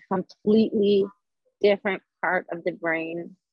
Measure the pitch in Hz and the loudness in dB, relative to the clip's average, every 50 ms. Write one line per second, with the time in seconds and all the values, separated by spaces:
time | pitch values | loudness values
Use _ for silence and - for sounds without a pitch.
0 | _ _ 190 185 - - - _ _ 208 214 220 220 - - 220 202 202 202 196 | _ _ -4 -4 -4 -8 -14 _ _ 2 4 4 4 2 2 0 2 2 2 2
1 | 196 196 - _ _ _ _ _ _ _ _ _ - 208 202 196 - 208 190 - | 0 -2 -6 _ _ _ _ _ _ _ _ _ 2 2 2 2 0 -4 -6 -6
2 | - _ _ _ - 165 180 180 - - - 170 165 185 165 - 170 165 160 165 | -8 _ _ _ -4 -2 -2 -2 -4 -6 -12 -8 -6 -8 -8 -4 -4 -4 -4 -4
3 | 165 165 165 170 170 185 190 _ _ _ | -4 -8 -8 -10 -12 -12 -16 _ _ _